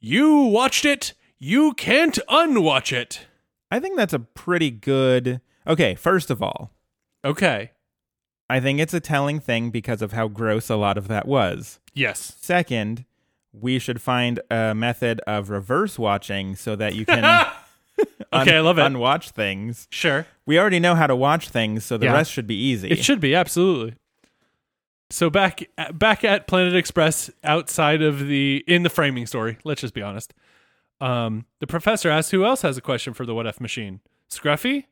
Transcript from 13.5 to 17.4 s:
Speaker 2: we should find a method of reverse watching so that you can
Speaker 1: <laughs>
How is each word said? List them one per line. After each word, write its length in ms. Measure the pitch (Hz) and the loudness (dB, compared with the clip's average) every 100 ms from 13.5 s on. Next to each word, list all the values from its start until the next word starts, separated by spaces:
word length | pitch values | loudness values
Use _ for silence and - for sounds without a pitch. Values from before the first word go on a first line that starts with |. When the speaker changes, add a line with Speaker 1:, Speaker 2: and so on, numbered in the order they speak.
Speaker 2:
we 280 | 104 120 131 | -10 -4 -4
should 200 | - 117 | -4 -8
find 380 | - 123 120 120 - | -2 0 0 -4 -4
a 200 | 113 113 | -2 0
method 480 | 107 120 120 120 113 - | 0 -2 -2 -2 -4 -4
of 240 | 107 101 | -6 -4
reverse 480 | 101 95 135 208 - | -8 -2 -2 -2 -2
watching 560 | 110 101 - 98 95 | -2 -2 -4 -8 -6
so 220 | 95 - 104 | -8 -8 -4
that 180 | 107 | -4
you 100 | 95 | -4
can 200 | 110 330 | 0 2
Speaker 1:
<laughs> 1080 | 302 349 | 4 4